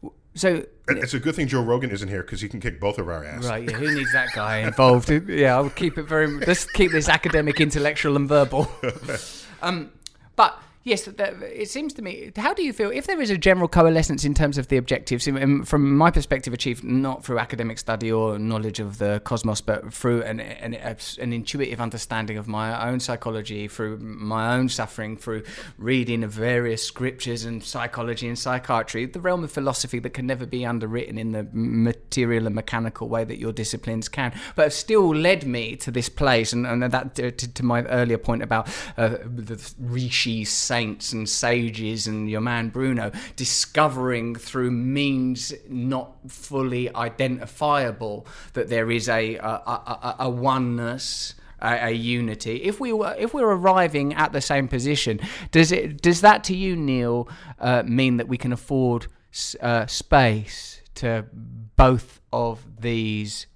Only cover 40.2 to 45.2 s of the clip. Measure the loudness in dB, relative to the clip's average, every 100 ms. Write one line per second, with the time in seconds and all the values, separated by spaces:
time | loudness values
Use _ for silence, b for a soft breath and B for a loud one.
40.2 | 0 -2 -2 -2 0 0 0 -4 -6 -6
41.2 | -4 0 2 2 0 -4 -4 -4 -4 -4
42.2 | -2 -2 -2 -2 -2 -2 0 0 -2 -8
43.2 | B -6 -2 -2 0 2 2 2 0 0
44.2 | -2 -8 -6 -2 0 0 0 0 2 2